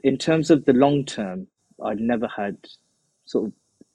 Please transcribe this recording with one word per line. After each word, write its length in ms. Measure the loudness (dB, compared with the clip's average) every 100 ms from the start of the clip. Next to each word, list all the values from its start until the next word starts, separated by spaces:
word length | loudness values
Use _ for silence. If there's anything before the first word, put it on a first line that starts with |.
in 140 | -2 0
terms 320 | 0 0 4
of 160 | 4 4
the 80 |
long 320 | 4 4 2 -2
term, 420 | -8 -8 -8 -14 _ _ -10
I'd 160 | -6 -4
never 280 | -2 -2 -4
had 300 | -6 -8 -8 -16 -20 _ _ _ _ _
sort 220 | -4 -4
of 60 | -10 _ _ _